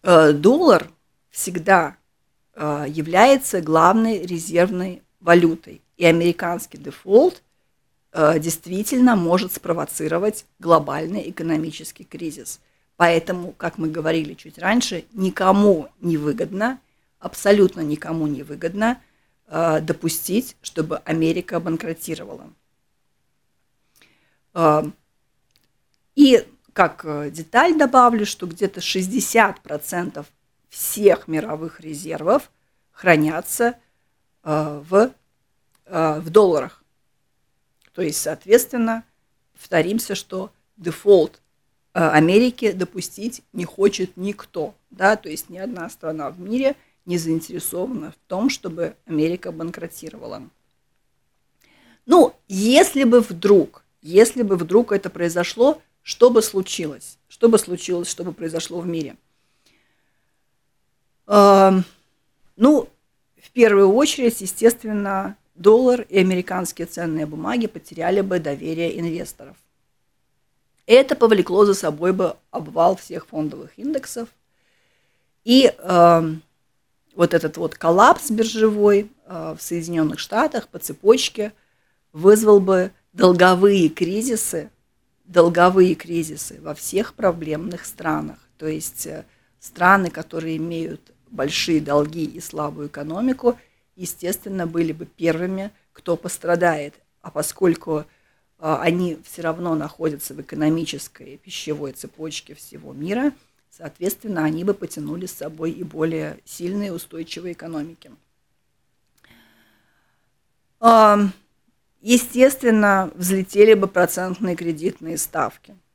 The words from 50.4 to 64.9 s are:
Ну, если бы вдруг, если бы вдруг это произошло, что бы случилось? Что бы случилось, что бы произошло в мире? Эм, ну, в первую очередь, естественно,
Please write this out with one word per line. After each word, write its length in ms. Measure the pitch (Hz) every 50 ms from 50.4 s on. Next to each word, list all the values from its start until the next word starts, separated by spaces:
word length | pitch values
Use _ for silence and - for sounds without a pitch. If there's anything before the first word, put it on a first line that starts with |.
| 131 - _ _ _ _ _ _ _ _ _ _ _ _ _ _ _ _ _ _ _ _ _ _ _ _ _ _ _ _ _ _ _
Ну, 300 | 233 311 359 277 - - _ _ _
если 560 | 190 185 202 226 262 302 381 370 - 277 277
бы 160 | 233 233 247
вдруг, 640 | 220 - 185 165 - 202 202 185 - - _ - _ _ _ _
если 400 | _ 151 170 202 233 240 - 254
бы 140 | 233 196 190
вдруг 340 | 170 170 165 180 220 240 -
это 180 | 202 196 - 175
произошло, 720 | - - 175 170 165 175 175 - - 220 240 285 311 - _ _ _ _ _
что 260 | - - _ 233 254
бы 120 | 240 226
случилось? 760 | 214 - - 196 185 - - - 170 147 135 135 - - - _ _ _
Что 200 | - _ - 233
бы 100 | 226 208
случилось, 520 | - - 180 170 - - 180 175 175 -
что 140 | - - 175
бы 80 | 185
произошло 480 | 180 - 165 160 160 165 160 - 165 175
в 60 | 170
мире? 300 | 180 170 165 151 135 - _ _ _ _ _ _ _ _ _ _ _ _ _ _ _ _ _ _ _ _ _ _ _ _ _ _ _ _ _ _ _ _ _ _ _ _ _ _ _ _ _ _
Эм, 580 | - 202 208 202 202 196 196 196 190 190 185 180 - _ _ _ _ _ _ _ _ _ _ _ _ _
ну, 320 | - 220 277 302 269 - - _ _ _ _ _ _ _ _ _ _
в 80 | _ -
первую 400 | _ 247 233 220 202 196 196 190
очередь, 480 | 202 247 294 294 - - 254 233 226 -
естественно, 960 | 196 180 - - 220 233 233 - - 220